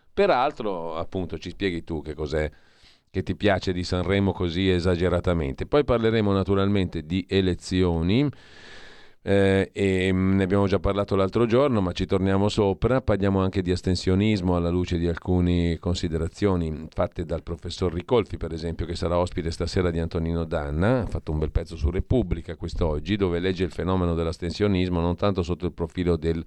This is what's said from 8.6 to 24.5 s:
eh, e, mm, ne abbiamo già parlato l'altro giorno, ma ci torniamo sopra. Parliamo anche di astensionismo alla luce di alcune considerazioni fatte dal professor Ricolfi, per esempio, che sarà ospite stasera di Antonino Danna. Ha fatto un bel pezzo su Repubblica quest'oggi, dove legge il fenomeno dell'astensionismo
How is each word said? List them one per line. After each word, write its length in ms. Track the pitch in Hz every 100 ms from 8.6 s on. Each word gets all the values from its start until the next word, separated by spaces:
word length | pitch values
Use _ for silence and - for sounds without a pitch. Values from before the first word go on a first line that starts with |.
| - - - - - - -
eh, 440 | 98 98 95 92
e, 400 | 98 98 92 92
mm, 240 | 92 95 98
ne 60 |
abbiamo 240 | 92 101 98
già 120 | 95
parlato 380 | 98 98 101 98
l'altro 300 | 95 110 117
giorno, 340 | 120 143 113
ma 120 | 90
ci 120 | 87
torniamo 460 | 92 95 95 98 104
sopra. 500 | - 98 92 113 131
Parliamo 400 | - 101 98 98
anche 220 | 95 98
di 80 | 90
astensionismo 840 | 87 95 90 - 92 107 104 90
alla 140 | 87 85
luce 300 | 87 90 87
di 100 | 85
alcune 680 | 82 - 90 87 87 85 82
considerazioni 1120 | 87 87 90 78 82 - 101 90 82 76 80
fatte 340 | - 90 -
dal 180 | 80 82
professor 480 | - 85 87 - 90
Ricolfi, 460 | 82 - 123 92 87
per 160 | 82
esempio, 320 | 80 82 82
che 100 | 82
sarà 220 | 85 85 87
ospite 340 | 90 - 82
stasera 400 | - 85 95 87
di 80 | 82
Antonino 460 | 82 85 82 85
Danna. 560 | 80 82 71 78 101 127
Ha 60 | 73
fatto 260 | 80 -
un 60 | 78
bel 140 | 78
pezzo 220 | - 82
su 140 | 85 80
Repubblica 640 | 90 - 131 92 85 - 82
quest'oggi, 600 | 85 - 85 76 76 104
dove 220 | 95 85
legge 260 | 92 87
il 80 | 87
fenomeno 420 | - 85 92 87
dell'astensionismo 840 | 82 82 82 87